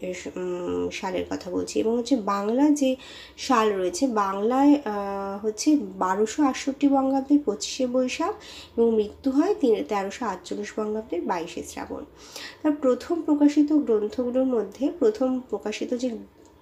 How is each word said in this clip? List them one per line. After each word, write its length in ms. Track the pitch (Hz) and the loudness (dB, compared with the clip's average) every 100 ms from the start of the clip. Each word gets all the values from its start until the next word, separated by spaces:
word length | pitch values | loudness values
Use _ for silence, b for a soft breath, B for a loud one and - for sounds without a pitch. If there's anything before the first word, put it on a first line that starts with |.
উম, 880 | 185 180 - 185 180 180 180 175 180 | -10 -8 -10 -8 -6 -6 -4 -2 -4
সালের 360 | - 190 180 175 | -4 -6 -4 -4
কথা 220 | 190 190 | -6 -6
বলছি। 280 | 185 175 214 | -6 -4 -2
এবং 180 | 214 240 | 0 0
হচ্ছে 180 | 233 262 | 0 0
বাংলা 540 | 202 202 208 240 302 | 0 -2 0 4 4
যে 260 | 294 262 254 B B B B | 4 2 0 B B B B
সাল 360 | - 240 220 | 0 4 4
রয়েছে, 340 | 196 180 175 269 | 2 0 0 0
বাংলায়, 720 | 214 196 196 214 254 285 285 214 | 2 0 0 2 6 6 6 4
আহ, 600 | 202 196 196 196 196 220 | -4 -4 -4 -6 -4 -4
হচ্ছে 300 | 214 302 294 | -2 2 2
বারোশো 680 | 202 185 185 190 220 - | 2 -2 0 2 0 2
আটষট্টি 440 | 285 - - 269 285 | 0 0 -4 2 4
বঙ্গাব্দের 520 | 277 269 269 269 294 294 | 4 2 2 4 4 4
পঁচিশে 420 | - - - 254 | -2 -4 -2 0
বৈশাখ 480 | 247 254 - 339 427 B B B - | 0 0 -2 -4 -4 B B B 2
এবং 180 | 233 220 | 2 4
মৃত্যু 360 | 208 - 269 | 0 -2 0
হয় 240 | 262 359 415 | 2 2 2
তিন-, 280 | 247 202 | 2 2
তেরোশো 420 | 294 202 196 - 233 | 0 -4 -4 -6 -6
আটচল্লিশ 540 | 185 - 202 208 - | -6 -8 -10 -8 -6
বঙ্গাব্দের 420 | 214 214 226 349 | -4 -4 -6 -6
বাইশে 420 | 269 180 170 - | -4 -4 -6 -10
শ্রাবণ। 420 | - - - 135 - - B B B B | -12 -12 -10 -12 -14 -18 B B B B
তার 80 | - | -2
প্রথম 500 | - 262 247 - 339 | 0 2 0 -2 -2
প্রকাশিত 520 | 311 294 294 302 294 | 0 4 4 6 4
গ্রন্থগুলোর 720 | 302 240 214 208 - 247 247 262 | 4 2 0 0 -2 -2 0 2
মধ্যে 460 | 240 196 - 277 - | 0 -2 -2 -4 0
প্রথম 400 | 226 214 262 254 247 | 0 2 0 -2 -4
প্রকাশিত 440 | 202 214 214 226 | -6 -6 -6 -4
যে 160 | 247 254 214 202 - - - | -4 -4 -6 -12 -20 -20 -20